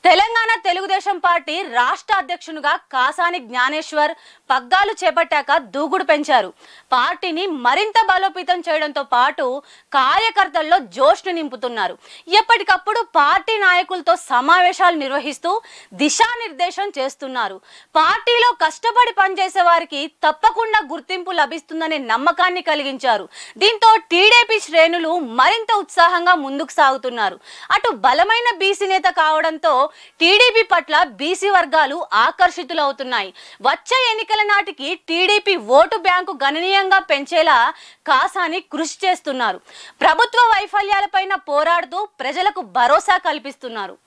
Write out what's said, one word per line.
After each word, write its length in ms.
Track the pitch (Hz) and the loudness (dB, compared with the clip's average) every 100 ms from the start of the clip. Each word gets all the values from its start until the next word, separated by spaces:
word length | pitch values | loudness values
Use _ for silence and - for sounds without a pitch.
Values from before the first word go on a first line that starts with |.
| 349 | 4
తెలంగాణ 440 | 349 427 466 453 453 | 4 2 0 -2 -2
తెలుగుదేశం 520 | 403 349 381 392 403 381 349 | -2 -4 -2 -4 -2 -2 0
పార్టీ 280 | 339 - 311 370 240 | -2 -4 -8 -4 -2
రాష్ట్ర 380 | 254 359 - 392 | -2 -2 -4 -4
అధ్యక్షునిగా 500 | 269 349 - 311 285 330 _ | -4 -10 -10 -8 -4 -4 _
కాసాని 460 | 262 254 311 349 349 233 | -2 -2 -2 -4 -4 -8
జ్ఞానేశ్వర్ 640 | 247 254 302 311 302 302 330 - _ _ | -2 -2 -2 -6 -2 -2 -4 -16 _ _
పగ్గాలు 420 | 254 247 370 403 440 | -4 0 0 0 0
చేపట్టాక 560 | 359 311 330 302 285 302 240 | -2 0 0 -2 0 -2 -2
దూకుడు 300 | 262 294 359 285 | -6 -4 -4 0
పెంచారు. 400 | 294 294 254 185 - - - _ | 0 2 0 0 -10 -20 -20 _
పార్టీని 500 | 254 269 349 359 320 392 302 240 | 0 0 -2 -6 -4 -6 -2 0
మరింత 320 | 277 427 440 440 | 0 2 0 2
బలోపేతం 480 | 370 381 359 359 359 339 | 2 0 -4 -4 -4 -2
చేయడంతో 360 | 311 302 294 269 | -2 -2 -4 -2
పాటు 340 | 240 262 294 262 262 - - _ 277 | 0 0 0 -4 -6 -10 -20 _ 0
కార్యకర్తల్లో 840 | 262 349 453 440 370 330 311 359 233 175 | 2 2 0 0 0 -2 0 0 0 0
జోష్ను 360 | 269 392 381 339 | 2 2 -2 -6
నింపుతున్నారు. 560 | 302 240 247 233 185 - - - - 392 | -8 -8 -8 -4 -6 -6 -20 -20 0 0
ఎప్పటికప్పుడు 600 | 440 466 392 370 370 440 466 320 | 2 -2 0 -2 0 -4 -2 0
పార్టీ 340 | 294 370 - 440 | 2 0 -2 0
నాయకులతో 520 | 392 359 359 359 - 349 - | 2 0 -2 -6 -2 -2 0
సమావేశాలు 680 | 247 269 359 359 370 370 330 | -2 2 4 2 2 0 0
నిర్వహిస్తూ 480 | 269 277 269 269 330 415 - - - 180 | -4 -6 -6 -8 -4 -6 -6 -20 -20 -4
దిశానిర్దేశం 880 | 294 - 453 480 453 277 349 - 403 285 | -2 0 0 -2 -10 -6 -6 -4 -8 -4
చేస్తున్నారు. 580 | 269 - 269 254 208 190 _ - _ - | -6 -6 -10 -6 -6 -8 _ -20 _ 2
పార్టీలో 500 | 320 427 453 480 480 - | 2 2 0 2 2 2
కష్టపడి 500 | 320 - 466 453 480 415 | -2 -2 -2 2 2 2
పనిచేసే 440 | 381 381 381 381 349 | 0 0 -2 2 4
వారికి 320 | 339 330 285 302 _ 302 | 2 0 -8 -10 _ -2
తప్పకుండా 560 | 302 440 440 453 427 294 | 2 0 0 0 0 -2
గుర్తింపు 420 | 330 - 370 359 349 | -10 -8 -8 -6 -2
లభిస్తుందనే 600 | 285 320 _ 320 320 311 247 | -2 -4 _ -8 -4 -6 -2
నమ్మకాన్ని 520 | 226 302 339 359 359 339 | 0 0 2 0 0 -4
కలిగించారు. 560 | 302 277 269 262 214 180 - - - | -4 -4 -4 0 -2 -2 -18 -20 0
దీంతో 280 | 403 440 440 440 - | 0 4 4 4 2
టీడీపీ 480 | 349 415 480 466 440 - | 4 6 6 4 -2 0
శ్రేణులు 480 | 330 330 349 320 349 269 233 | 2 4 2 -2 -2 -4 2
మరింత 320 | 277 453 440 440 | 2 2 -2 -2
ఉత్సాహంగా 520 | 359 - 339 359 349 359 | -2 2 2 2 2 0
ముందుకు 300 | 269 277 320 - | 0 -6 -6 2
సాగుతున్నారు. 580 | 285 269 254 240 202 180 - - - 403 | 2 2 -6 -4 -4 -6 -20 -20 -2 0
అటు 120 | 466 262 247 | 0 0 0
బలమైన 420 | 277 381 453 480 392 | 2 2 0 0 -2
బీసీ 240 | 381 392 392 | -2 -2 -2
నేత 140 | 381 370 359 | 0 0 0
కావడంతో 520 | 311 311 320 311 330 262 294 - - _ | 0 0 -2 -2 0 2 0 -4 -20 _
టీడీపీ 420 | 330 415 494 440 453 | 2 4 4 4 2
పట్ల 240 | 359 302 302 339 208 | 0 2 0 0 -2
బీసీ 300 | 294 381 392 392 | -6 -4 2 2
వర్గాలు 400 | 339 311 285 311 - 208 | 2 0 0 -2 -2 0
ఆకర్షితులవుతున్నాయి. 1080 | 247 - 359 - 269 330 285 269 254 240 196 - - - 214 | 0 2 0 0 -8 -2 -2 -4 -6 -6 -6 -12 -20 -4 -4
వచ్చే 320 | 311 - 508 494 | -4 -2 -2 0
ఎన్నికల 320 | 440 427 427 415 | -4 -4 -2 0
నాటికి 360 | 403 403 330 277 359 - | 0 -2 -8 -10 -10 -6
టీడీపీ 460 | 330 370 415 403 359 208 269 | -2 0 0 0 -4 4 4
ఓటు 180 | 330 440 349 | 4 2 0
బ్యాంకు 260 | 359 359 311 | 0 -2 -4
గణనీయంగా 560 | 269 302 359 392 381 381 381 | -2 -2 0 0 2 0 2
పెంచేలా 480 | 285 277 339 320 262 247 320 - _ - | -4 -2 0 4 4 2 -2 -18 _ 0
కాసాని 520 | 262 370 392 339 349 - | 0 0 -2 -4 -6 -8
కృషి 240 | 302 320 - | -8 -8 -4
చేస్తున్నారు. 560 | 381 359 - 254 226 185 _ - - _ | -2 -2 -4 -4 -4 -4 _ -20 -20 _
ప్రభుత్వ 360 | - 320 466 453 466 | 2 2 2 4 4
వైఫల్యాలపైన 840 | 415 403 403 403 403 403 392 381 392 - | 2 0 -4 0 -2 0 -2 -2 -6 -2
పోరాడుతూ 500 | 285 311 339 339 349 415 _ | -2 0 0 -2 -8 -8 _
ప్రజలకు 400 | 254 302 370 403 233 180 | -8 -2 -2 -4 -6 0
భరోసా 400 | 240 302 - 415 339 | 4 2 2 0 0
కల్పిస్తున్నారు. 680 | 302 277 - 254 226 190 190 | -6 -10 -14 -14 -10 -12 -14